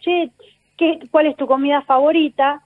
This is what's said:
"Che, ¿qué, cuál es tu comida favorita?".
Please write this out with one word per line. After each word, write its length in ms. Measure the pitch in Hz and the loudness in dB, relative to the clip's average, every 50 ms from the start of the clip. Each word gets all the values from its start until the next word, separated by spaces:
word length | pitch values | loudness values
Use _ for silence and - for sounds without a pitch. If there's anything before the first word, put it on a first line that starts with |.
"Che, 300 | - 339 359 349 330 247 - _ - _ _ _ _ _ _ | -6 -4 -2 -2 -2 -4 -8 _ -20 _ _ _ _ _ _
¿qué, 240 | - 339 320 330 330 302 247 | -2 -2 -2 -2 -4 -6 -2
cuál 180 | - 311 302 311 | 0 2 2 0
es 100 | 285 - | -2 -4
tu 100 | 277 247 | -4 -2
comida 340 | 262 269 269 285 285 285 277 | -2 0 0 0 -2 -2 0
favorita?". 800 | - 269 262 277 302 320 330 311 294 - - 269 277 285 - _ | 0 0 2 2 2 2 2 0 -2 -2 -2 -2 -2 -2 -4 _